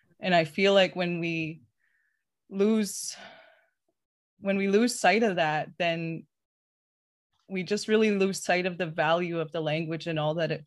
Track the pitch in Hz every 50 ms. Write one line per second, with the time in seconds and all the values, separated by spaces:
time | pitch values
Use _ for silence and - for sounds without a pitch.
0 | _ _ _ - - 185 180 170 165 151 - - 190 196 196 196 185 175 - 180
1 | 180 175 175 170 170 170 165 165 160 156 165 - - _ _ _ _ _ _ _
2 | _ _ _ _ _ _ _ _ _ - 190 196 202 214 226 220 214 185 - -
3 | - - - - - - - - - - _ _ _ _ _ _ _ _ _ _
4 | _ _ _ _ _ _ _ _ - 196 196 196 196 196 196 208 233 247 - -
5 | - 180 185 226 240 220 180 175 165 151 151 156 147 151 - - 180 170 165 165
6 | 165 165 165 - - _ _ _ _ _ _ _ _ _ _ _ _ _ _ _
7 | _ _ _ _ _ _ _ _ _ - 190 185 180 - 208 208 - - 214 220
8 | 220 214 202 190 190 196 190 - - - 180 180 180 185 175 170 180 160 160 170
9 | 156 156 165 175 180 170 170 165 160 147 - 165 156 151 151 160 170 156 165 156
10 | - 170 165 156 151 151 156 175 160 151 156 - 151